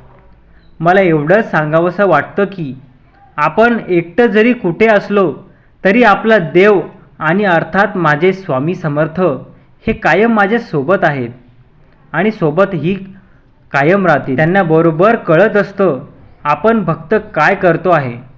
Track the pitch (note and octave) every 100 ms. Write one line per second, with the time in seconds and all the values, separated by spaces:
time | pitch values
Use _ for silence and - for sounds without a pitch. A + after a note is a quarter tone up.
0 | - - - - _ - _ - E3 G3
1 | F#3 D#3 D3 G#3 A3 E3 D3+ D#3+ F3 F3
2 | G3 D3 C#3+ - G3 F#3 C#3+ B2 - _
3 | _ _ - - D3+ G#3+ A#3 A3+ - F3
4 | E3 - A#3+ G#3 A#3 A#3+ F3+ E3 A3 G3+
5 | G3+ G3+ F3 B2+ - _ _ _ F#3 A#3
6 | A3 G3 A3 G#3+ D#3 F3 G#3 F#3+ - -
7 | - - D#3 F#3+ G3+ E3 D#3 F#3 G#3 F#3+
8 | D#3+ D3 F#3 F#3+ - C3 D3+ F#3 D#3+ D3
9 | D#3 E3 F3+ C3 - - _ _ - A3
10 | F3 E3+ A#3 A3 G3 A3+ - D3+ C3+ F#3+
11 | D#3+ C#3 A#2 B2 _ _ _ _ _ _
12 | _ D3+ G#3+ G#3+ D#3+ D#3 G3 E3+ D#3+ G3
13 | - - _ _ _ _ - C#3+ D3 G3
14 | F3+ C#3 C3+ C3 D#3+ G3 E3+ D#3+ E3 D#3
15 | G#3 A3+ - D#3+ G#3+ G3+ - - F#3+ B2+
16 | - - - - D3 D3+ A3 A3+ E3+ D#3
17 | - G#3+ - D#3 E3 G3 F3+ D#3+ F#3 D#3+
18 | B2+ A#2 -